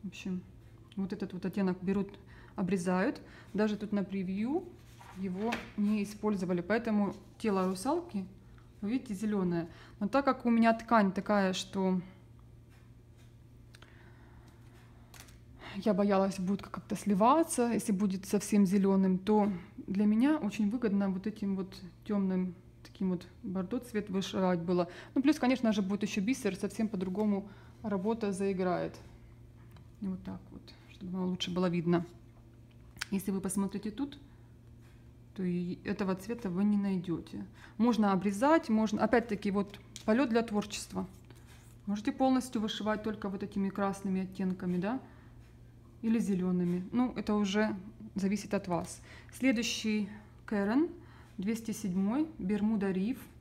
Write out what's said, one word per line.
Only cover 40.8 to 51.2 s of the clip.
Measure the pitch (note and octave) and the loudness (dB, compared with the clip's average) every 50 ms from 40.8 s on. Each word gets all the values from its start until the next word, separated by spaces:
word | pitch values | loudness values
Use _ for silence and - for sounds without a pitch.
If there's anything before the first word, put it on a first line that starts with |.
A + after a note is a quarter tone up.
| - - - F#3 F#3 F#3 - - - - - - - - - - - - - - - - | -10 -8 -6 -6 -6 -6 -10 -20 -20 -20 -20 -20 -20 -20 -20 -20 -20 -20 -20 -16 -6 -6
Можете | G3+ G#3 G#3 - | -6 -4 -2 -4
полностью | - - C4+ C4 C4 C4 B3 - - A3+ | -2 2 2 4 4 2 0 -2 -4 -2
вышивать | G#3 A3 G#3 - G3+ G#3+ G#3+ G#3 G#3+ | -2 -2 -4 -4 -2 -2 -2 -2 -2
только | A3 G#3+ G#3+ - G3+ | -6 -6 -4 -6 -6
вот | F#3+ G3 G3+ | -6 -4 -8
этими | G3 - G3 G3 G3 | -6 -4 -2 -2 -2
красными | F#3 - G3+ G3 G3 F#3+ - G3 F#3 F#3+ | 0 0 -2 -2 -2 -4 -4 -2 -2 -2
оттенками, | F#3+ F#3 F#3 - F#3+ F#3 F#3 F#3 - F3+ F3+ F3+ | -2 -4 -4 -4 -2 -2 -2 -2 -4 -2 -2 -2
да? | E3+ G3+ A#3+ C4+ - - - - - - - - - - - - - - - - - - - - - | -2 -2 -4 -4 -6 -12 -20 -20 -20 -20 -20 -20 -20 -20 -20 -20 -20 -20 -20 -20 -20 -20 -18 -6 -2
Или | A3+ A3+ A#3 | 0 2 2
зелеными. | G3 F3+ G3+ F3+ F3+ F#3 F3+ F3+ F3+ F3 F3 F3+ F#3 - | 2 2 0 0 2 2 2 2 2 2 0 -2 -4 -2
Ну, | - A#3+ B3 B3 - | 0 0 0 0 0
это | - G#3 - G#3 | -4 -2 0 2
уже | G#3 G#3 G3 F#3+ G#3 G#3+ G#3+ G#3+ F#3+ F#3 - - - - A3 - | 2 2 2 2 2 2 2 0 -4 -8 -14 -18 -16 -18 -8 -6
зависит | F#3+ F#3 G3 G3+ G#3 - - - | -2 0 0 0 0 -2 -2 -4
от | G3 G3 F#3+ | -4 -2 0
вас. | F3 E3 F3+ - - - - - - - - - | -2 -2 -2 -4 -10 -16 -18 -20 -20 -20 -20 -20
Следующий | - - A#3+ C4 C4 A3 A#3 - - - - A3 G#3+ G#3+ G#3 G3 - - - - - - - | -10 0 2 2 2 2 0 -2 -4 -2 -2 0 0 0 0 -4 -6 -14 -18 -20 -20 -20 -10
Кэрон, | - A3+ G#3 G3 G3 A3 C4+ D#4+ F4 - - - - - - | -4 -2 0 0 2 2 2 2 0 -2 -10 -18 -20 -20 -20